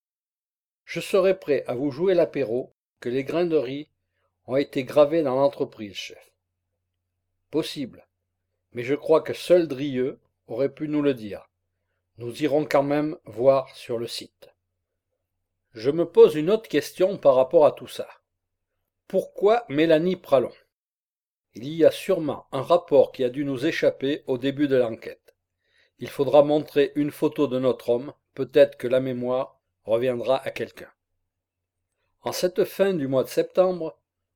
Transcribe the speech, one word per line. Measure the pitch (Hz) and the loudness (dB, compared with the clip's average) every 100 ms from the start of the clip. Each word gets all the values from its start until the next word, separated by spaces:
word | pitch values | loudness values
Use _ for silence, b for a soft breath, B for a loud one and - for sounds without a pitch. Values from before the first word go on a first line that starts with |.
| _ _ _ _ _ _ _ _ | _ _ _ _ _ _ _ _
Je | - 170 | -12 -12
serai | - 196 185 190 | 0 2 2 0
prêt | - 135 - | 0 -2 -2
à | 123 | -4
vous | 147 | -4
jouer | 127 190 | -2 0
l'apéro | 175 156 147 113 120 - _ _ _ | 2 0 -2 -4 -4 -6 _ _ _
que | 123 | -6
les | 127 | -6
grains | 127 156 175 | -4 -2 0
de | 156 | 0
riz | 127 139 151 _ _ _ _ _ - | -2 -8 -14 _ _ _ _ _ -4
ont | 131 | -4
été | 143 139 | -2 -6
gravés | 131 147 143 165 | -2 2 4 2
dans | 143 131 | 0 0
l'entreprise, | 143 - 135 - 104 | 0 -2 -8 -8 -14
chef. | 92 - - _ _ _ _ _ _ _ _ _ _ _ _ _ | -14 -16 -20 _ _ _ _ _ _ _ _ _ _ _ _ _
Possible, | 151 156 151 120 - _ _ _ _ _ _ _ | -6 -6 -8 -12 -14 _ _ _ _ _ _ _
mais | 120 | -10
je | 120 143 | -4 -4
crois | - 156 | 2 2
que | 156 | 2
seul | - - 175 165 | -8 2 2 2
Drieux | 131 147 127 127 - _ _ _ | -4 -6 -4 -4 -6 _ _ _
aurait | 117 135 | -4 -4
pu | - 151 | -4 -6
nous | 147 | -2
le | 143 | -2
dire. | 120 107 85 - _ _ _ _ _ _ - | -2 -8 -14 -16 _ _ _ _ _ _ -14
Nous | 120 117 | -14 -4
irons | 147 143 151 | -2 -2 0
quand | 143 | 0
même | 143 147 151 156 - | 0 -2 -4 -8 -14
voir | 107 131 135 - - | 0 2 2 -2 -14
sur | - 113 | -8 -8
le | 117 | -6
site. | - - _ - _ _ _ _ _ _ _ _ _ _ _ _ | -10 -14 _ -20 _ _ _ _ _ _ _ _ _ _ _ _
Je | 113 120 | -6 -4
me | 160 165 | -2 0
pose | 220 220 151 | 6 6 6
une | 156 | 0
autre | 214 - | -2 0
question | 147 - - 185 202 | -2 -2 -2 -2 2
par | 143 131 | 4 4
rapport | 131 170 143 | 4 4 4
à | |
tout | - 123 | 2 -10
ça. | - - - _ _ _ _ _ _ _ _ _ | -12 -14 -16 _ _ _ _ _ _ _ _ _
Pourquoi | 190 - - 196 233 - | -4 -4 0 2 2 0
Mélanie | 139 165 156 180 180 | 0 4 4 2 -4
Pralon ? | - 131 117 - _ _ _ _ _ _ _ _ _ - | 2 2 2 -8 _ _ _ _ _ _ _ _ _ -16
Il | 131 | -10
y | 165 143 | 4 4
a | |
sûrement | - - 180 151 117 - | 4 -2 -2 -2 -8 -8
un | 135 | -8
rapport | 127 175 - 139 123 | 0 0 4 4 4
qui | - | 2
a | 123 | -4
dû | 131 143 | -2 -6
nous | 131 156 | -2 -4
échapper | 165 143 - 135 156 - | 0 0 0 -4 -4 -4
au | 127 | -4
début | 139 135 147 | -2 -2 0
de | 131 | 2
l'enquête. | 117 117 - - _ _ _ _ _ _ _ _ | 0 -4 -14 -18 _ _ _ _ _ _ _ _
Il | 123 | -12
faudra | - 131 147 | -4 4 6
montrer | 147 151 147 147 139 147 | 6 2 0 0 0 0
une | 147 | -4
photo | - 156 151 139 | -2 -4 0 -2
de | 127 | 0
notre | 131 117 - | -2 -2 -2
homme, | 120 143 - _ | -2 -4 -16 _
peut-être | - 135 147 143 - | -10 0 4 4 2
que | 123 | -2
la | 127 | -2
mémoire | 131 123 123 127 139 _ _ _ | -2 -6 -4 -4 -6 _ _ _
reviendra | - 113 127 120 113 135 | -2 0 0 -2 -2 -2
à | - | -2
quelqu'un. | - 113 - - _ _ _ _ _ _ _ _ _ _ _ _ _ | -8 -10 -12 -20 _ _ _ _ _ _ _ _ _ _ _ _ _
En | 127 | -10
cette | - 180 196 180 | -4 -2 0 -2
fin | - 196 | 0 0
du | 180 131 | 0 -2
mois | 139 | -2
de | - | 0
septembre, | - 165 - 185 180 160 - _ _ _ | -2 -2 0 0 -2 -10 -14 _ _ _